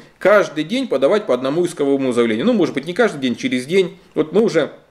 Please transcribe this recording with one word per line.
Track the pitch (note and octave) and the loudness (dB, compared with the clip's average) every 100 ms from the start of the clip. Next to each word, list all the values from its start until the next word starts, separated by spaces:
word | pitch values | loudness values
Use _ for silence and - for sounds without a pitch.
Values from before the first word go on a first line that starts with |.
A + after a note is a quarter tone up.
| - _ | -14 _
каждый | F#3 G#3 E3+ D3+ | 4 4 2 -4
день | D#3 B3+ B3 | -4 -4 -2
подавать | C3+ C#3 G#3 G#3 | 0 2 2 0
по | |
одному | B2 C3 D#3+ E3+ | -2 0 -2 -2
исковому | - C#3 C#3 C3 | -2 0 0 0
заявлению. | A#2+ A#2 G#2+ G3+ | 0 0 0 0
Ну, | |
может | A3 C3+ | 2 0
быть, | C3+ D#3+ | -2 -4
не | |
каждый | F3 G#3+ D3+ | 0 -2 0
день, | C3 A2+ | -4 -4
через | C3 B2+ C3 | -4 -4 0
день. | F#3+ F3 - _ D#3 | 0 0 -6 _ -4
Вот | D3+ | 0
мы | F#3+ | 0
уже | G#3+ D#3 C3+ - _ | 2 0 -2 -6 _